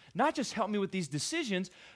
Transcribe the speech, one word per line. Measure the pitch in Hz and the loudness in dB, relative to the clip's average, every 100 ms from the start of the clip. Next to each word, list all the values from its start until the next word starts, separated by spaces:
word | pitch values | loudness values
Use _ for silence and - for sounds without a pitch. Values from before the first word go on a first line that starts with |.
| - | -10
not | 175 285 | 2 2
just | 311 233 | 2 -2
help | 214 202 | 0 0
me | 208 | 2
with | 196 | 0
these | 190 151 | 0 -2
decisions, | 143 - 330 269 185 190 - - | -2 -2 -2 0 0 -2 -8 -20